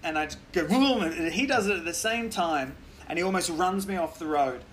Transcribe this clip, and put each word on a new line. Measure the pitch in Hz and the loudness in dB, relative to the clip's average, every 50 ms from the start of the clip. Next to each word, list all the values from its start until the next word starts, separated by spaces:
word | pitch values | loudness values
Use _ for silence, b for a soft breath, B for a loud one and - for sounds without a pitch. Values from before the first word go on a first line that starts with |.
| - | -4
And | 170 156 | -2 -2
I | 156 151 | -2 -2
just | 151 - - - - | -2 -6 -14 -16 -4
go, | - 185 160 | -2 0 2
Vroom, | 151 190 254 269 277 254 226 185 | 4 6 6 6 6 4 4 2
and | 165 165 165 165 165 | 0 -2 -2 -4 -2
he | - 185 269 | 0 -2 0
does | 269 277 240 202 | 2 2 2 2
it | 202 202 | 2 0
at | 185 160 | 0 -2
the | 165 170 | -4 -6
same | - - 220 226 233 233 226 | -2 -2 -2 -2 -2 -4 -4
time, | 220 196 175 165 160 147 131 135 135 - B B B B B B | -2 -2 0 0 0 0 -2 -4 -8 -16 B B B B B B
and | - | -4
he | 170 175 | 0 0
almost | 190 190 185 175 - | 2 0 0 0 -2
runs | 165 156 180 185 190 196 190 | -2 0 0 0 0 0 -2
me | 196 196 | -2 -2
off | 185 165 160 - - | -2 -2 -4 -4 -8
the | 170 | -6
road. | 156 156 147 139 131 123 120 - - | -2 2 2 2 0 0 -6 -12 -16